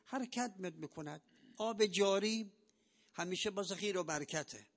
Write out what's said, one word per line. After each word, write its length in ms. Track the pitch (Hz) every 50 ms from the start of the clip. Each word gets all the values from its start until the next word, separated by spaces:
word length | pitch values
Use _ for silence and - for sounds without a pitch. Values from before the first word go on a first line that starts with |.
| _
حرکت 480 | - - 269 254 240 - 240 247 240 196 190
می‌کند. 640 | 185 180 160 160 160 143 - - 151 147 151 156 - _ _ - - - - -
آب 280 | 214 226 226 202 214
جاری 680 | 208 170 185 202 196 196 196 202 214 220 226 214 202 - _ _ _ _ _ _ _ _ _ _ _ -
همیشه 360 | - 170 180 185 175 - 214
باز 220 | 190 196 202 170
خیر 260 | 196 180 196 208 190 185
و 60 | 175
برکته. 640 | 151 156 151 151 - - 156 143 - - 110 101 - _